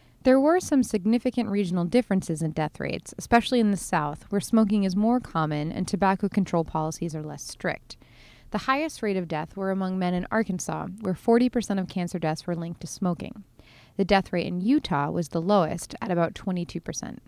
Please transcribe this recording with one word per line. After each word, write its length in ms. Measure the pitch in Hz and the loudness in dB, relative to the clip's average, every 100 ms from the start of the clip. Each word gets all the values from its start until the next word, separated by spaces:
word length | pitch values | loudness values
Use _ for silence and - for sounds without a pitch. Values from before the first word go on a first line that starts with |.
| _ _ | _ _
There 160 | 254 262 | 4 6
were 200 | 294 359 | 6 4
some 220 | 370 277 | 2 2
significant 680 | - 208 190 233 254 240 208 | 2 0 0 0 0 -2 -2
regional 360 | 202 185 180 175 | 0 0 0 2
differences 560 | 247 - 190 - 156 | 2 2 0 0 -2
in 120 | 160 | -2
death 260 | 156 151 - | -2 -4 -4
rates, 340 | - - - - | -6 -6 -8 -14
especially 400 | - 233 - 247 | 2 4 4 2
in 100 | 214 | 2
the 80 | 196 | 0
South, 480 | - 170 147 151 - | 0 -2 -2 -6 -4
where 120 | 202 | -4
smoking 420 | - 226 208 208 | 2 4 4 2
is 120 | 190 185 | 2 2
more 240 | 220 247 | 2 0
common 520 | - 165 151 151 156 | 0 -2 0 0 -4
and 160 | - 180 | -4 -4
tobacco 400 | - 190 196 196 | 2 2 2 0
control 360 | - 185 175 | 0 2 0
policies 500 | 156 156 156 - 170 156 | 0 -2 -4 -4 -6 -6
are 60 | |
less 220 | 151 143 | -8 -10
strict. 540 | - - 180 - - - - - - - - | -14 -6 -6 -6 -10 -20 -20 -20 -20 -20 -8
The 80 | 214 | -4
highest 460 | - 277 311 - | 0 0 -2 -2
rate 140 | 214 190 | -2 -2
of 100 | 170 | -2
death 280 | 156 165 - | -4 -4 -4
were 140 | 190 | -2
among 300 | 190 185 185 | -2 -2 -2
men 160 | 180 180 | 0 0
in 100 | - | 0
Arkansas, 560 | 226 220 185 - 160 156 196 | -2 0 -4 -4 -6 -6 -6
where 120 | 202 | -4
forty 360 | 175 - 233 247 | -2 4 4 4
percent 300 | 240 - 196 | 0 -2 -2
of 80 | 180 | -2
cancer 300 | 190 175 170 | -4 -4 -2
deaths 300 | 160 165 - | -2 -2 -4
were 80 | 170 | -4
linked 260 | 170 175 | -6 -8
to 60 | 165 | -12
smoking. 560 | - 185 170 - - - - - - - - | -4 -2 -2 -6 -12 -20 -20 -20 -20 -12 -2
The 80 | 185 | 4
death 280 | 196 - | 4 2
rate 140 | 175 - | -2 -2
in 120 | 180 | -2
Utah 520 | 202 294 - 147 147 | 2 2 2 0 0
was 180 | 165 160 | -2 -2
the 100 | 165 | -2
lowest, 520 | 170 208 160 170 - - | 4 4 4 -2 -8 -8
at 80 | - | -2
about 240 | 170 170 | 0 0
twenty-two 480 | - - 180 170 170 | -2 -4 -4 -4 -8
percent. 400 | - - - - | -8 -8 -10 -12